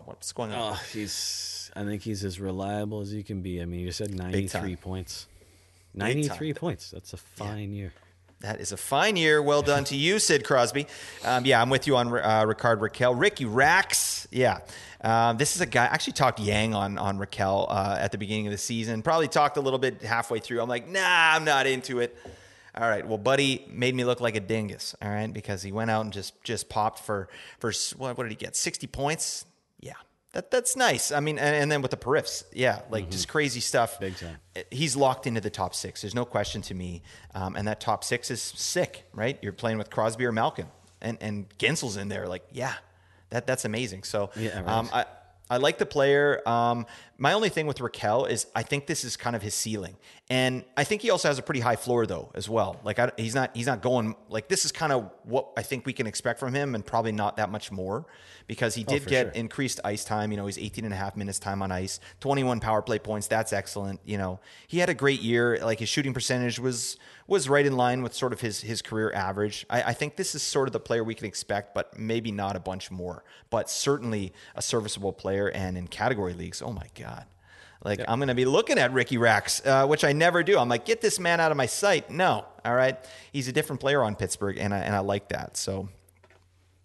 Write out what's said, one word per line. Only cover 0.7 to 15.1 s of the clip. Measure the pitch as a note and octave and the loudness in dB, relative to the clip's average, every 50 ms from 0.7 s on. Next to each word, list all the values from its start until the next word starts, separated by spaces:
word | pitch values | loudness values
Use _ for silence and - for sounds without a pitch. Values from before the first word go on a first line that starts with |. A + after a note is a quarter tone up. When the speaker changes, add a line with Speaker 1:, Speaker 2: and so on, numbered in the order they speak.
| - | -6
Speaker 2:
Oh, | - - - - | -8 -10 -10 -8
he's, | A2 G#2 G2 - - - - - - - - - - - - - | -8 -6 -6 -6 -6 -6 -6 -6 -6 -8 -8 -10 -10 -12 -12 -10
I | - G2+ | -8 -6
think | G2+ G#2+ G2+ - | -6 -6 -6 -6
he's | A#2 G#2+ F#2+ G2+ | -6 -6 -4 -6
as | G2 F2 F#2 | -6 -6 -6
reliable | G2 F#2+ F#2 F#2+ G2 G2+ G#2 G#2 G#2+ G#2 G#2+ G#2 | -6 -6 -4 -4 -4 -4 -4 -4 -4 -4 -6 -8
as | G2+ G2 | -8 -6
he | G#2 G#2+ G2+ | -8 -8 -8
can | - G#2+ F#2+ | -6 -6 -6
be. | F2+ F#2+ F2+ F2 | -6 -4 -6 -6
I | E2+ | -6
mean, | E2+ F2 F2 | -6 -6 -6
you | F2 F2+ | -6 -6
said | E2+ - G#2+ G#2 | -4 -4 -4 -4
Speaker 1:
Big | G2 F#2 | -4 -6
Speaker 2:
ninety-three | F2+ F#2 F#2 G2 G2 F#2 - F#2+ G#2 F#2+ F2+ | -6 -2 0 0 0 0 -2 -4 -4 -4 -6
Speaker 1:
time. | |
Speaker 2:
points. | - - F#2 F#2 F#2+ F2+ - - - - _ - - - _ _ _ _ _ _ _ _ _ - | -8 -8 -8 -8 -8 -8 -8 -12 -12 -14 _ -20 -20 -20 _ _ _ _ _ _ _ _ _ -6
Speaker 1:
Big | F#2+ | -2
time. | G2+ | 0
Speaker 2:
Ninety-three | A2+ C3 D3+ D3 C#3+ F#2 E2+ D3+ D#3 C#3 | 0 0 0 0 -2 -2 -4 -4 -4 -4
points. | - D#3+ D3+ G#2+ - - - | -4 -4 -4 -4 -6 -10 -14
That's | - F#2 - - - | -16 -16 -16 -14 -16
a | |
Speaker 1:
Yeah. | F2+ - - - - G#2 | -16 -16 -16 -12 -8 -6
Speaker 2:
fine | G2+ G#2+ G#2 G#2 G2+ G2+ | -6 -6 -6 -6 -6 -6
year. | G2+ G2 E2+ - - _ _ _ _ _ _ _ - | -8 -8 -10 -12 -14 _ _ _ _ _ _ _ -12
Speaker 1:
That | - G2+ A2 - | -8 -8 -6 -6
is | - - | -6 -8
a | G2+ | -8
fine | F#2 - - C3+ C#3+ F3+ A3 G#3+ | -8 -4 0 2 4 4 4 4
year. | F3 D#3+ D#3 D3+ D3+ | 4 6 6 6 6
Well | D3 D3 D3 D3 C#3 | 6 6 4 4 6
done | C#3+ C#3+ C#3+ C#3 | 4 4 4 2
to | C#3 C#3+ | 0 0
you, | C#3 D3 E3+ G3+ A3 | 2 4 4 4 4
Sid | - - E3 C#3+ - | 4 4 4 4 4
Crosby. | - D3 B2+ A#2+ A2+ A#2+ C#3+ D3 - - - - - - - - | 4 4 4 4 4 2 -2 -4 -6 -10 -16 -16 -16 -12 -6 0
Um, | A#2 B2+ B2+ B2 | 2 2 2 6
yeah, | C3+ B2+ A#2 | 6 8 8
I'm | A#2 B2+ | 8 6
with | C3+ C3 - | 4 2 4
you | D3+ C3+ | 4 4
on, | B2 A#2+ | 4 4
uh, | A#2+ A#2+ A#2 D2 G#2+ A2 A2 A2 | 4 2 2 4 4 6 6 4
Ricard | G#2+ G#2+ - - A#2+ A#2 G#2 | 4 2 2 4 2 4 4
Raquel. | A2 G#2+ - - B2 B2 B2+ | 2 -2 0 2 2 4 4
Ricky | B2 E3 G#3 - - C3+ | 4 4 2 2 0 -4
Rax. | A2 G#2+ B2 C#3 D3+ F3 F#3+ F#3+ - - - - - - - - - | 0 4 6 6 6 6 6 4 4 0 0 0 0 -2 -6 -8 -6
Yeah. | - B2+ B2+ A#2+ - - - - - - - - - - | 0 4 4 4 4 2 -4 -14 -16 -16 -16 -18 -12 -4
Um, | - A2 | 0 2